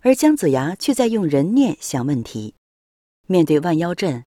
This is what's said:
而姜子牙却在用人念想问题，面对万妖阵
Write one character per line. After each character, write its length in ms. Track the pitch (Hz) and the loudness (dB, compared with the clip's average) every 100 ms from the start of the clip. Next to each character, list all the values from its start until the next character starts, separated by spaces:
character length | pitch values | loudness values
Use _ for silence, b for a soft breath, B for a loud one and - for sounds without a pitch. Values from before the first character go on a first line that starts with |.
而 160 | 254 262 | 2 4
姜 200 | 302 302 | 4 2
子 140 | 170 | 2
牙 240 | 131 139 | 0 -2
却 180 | 185 - | -4 -4
在 140 | 254 233 | 0 0
用 180 | 220 | 0
人 300 | 170 143 156 | 0 0 2
念 220 | 240 262 - | 2 0 -2
想 260 | - 135 | -6 -6
问 200 | 123 139 | -4 -4
题， 320 | 113 113 107 _ _ _ _ _ _ _ _ | -6 -10 -12 _ _ _ _ _ _ _ _
面 160 | 185 | 0
对 160 | 160 151 | 2 2
万 180 | 170 160 | 0 -2
妖 160 | 170 | -2
阵 300 | 175 190 123 - | -4 -4 -6 -10